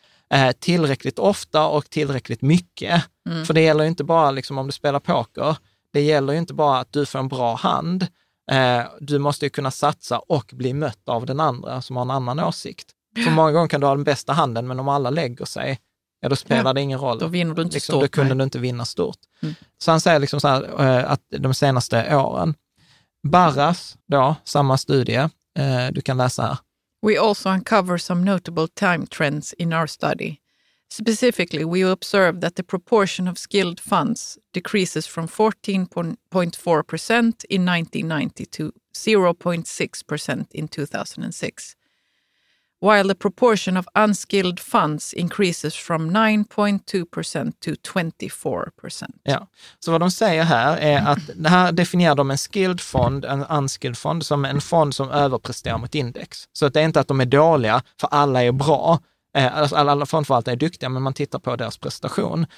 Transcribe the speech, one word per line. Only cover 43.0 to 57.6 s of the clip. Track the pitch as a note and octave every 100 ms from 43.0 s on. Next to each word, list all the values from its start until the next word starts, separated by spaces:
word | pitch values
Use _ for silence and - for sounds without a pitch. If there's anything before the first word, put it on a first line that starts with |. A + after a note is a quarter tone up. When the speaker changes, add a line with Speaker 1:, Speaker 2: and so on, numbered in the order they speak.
| G3
Speaker 2:
the | G3
proportion | G3+ - B3 G#3+ - F#3
of | F3 -
unskilled | G#3+ G3 - G3+ F#3 F3+
funds | - A#3 D#3+ D3+ -
increases | - E3+ - F#3+ E3 D3+ -
from | - E3 D#3+
nine | G3 A3 G#3+ G#3
point | - G#3 G3 -
two | G3 F3
percent | - - D#3 - -
to | - D3+ -
twenty-four | F#3+ E3 - - - - F2 - -
percent." | - - - -
Speaker 1:
Ja, | - - G3 _ - _
så | -
vad | E3
de | F3+
säger | F3+ A3 D#3+
här | E3 B2 B2+ D#3+
är | D3+ C#3+ C#3+
att | C#3+ - -
det | D#3
här | F3+ F3+
definierar | E3+ E3+ F3 E3+ C#3+
de | C3+
en | C#3
skilled | - G#3 F#3 F3
fond, | - C3 B2 C#3 B2+
en | C#3
unskilled | C#3 D#3 C3+ - C3 A#2+
fond, | D3 E3 -
som | C#3+ C3+
en | C#3
fond | - E3+ D3 -
som | C3+
överpresterar | C#3+ C#3+ B2+ - B2 - A2+
mot | A#2 D3+
index. | B2 - - - -
Så | - D3
att |
det | D3+
är | D#3+
inte | D3
att | C#3
de | C3+
är | B2
dåliga, | C3+ D#3+ D#3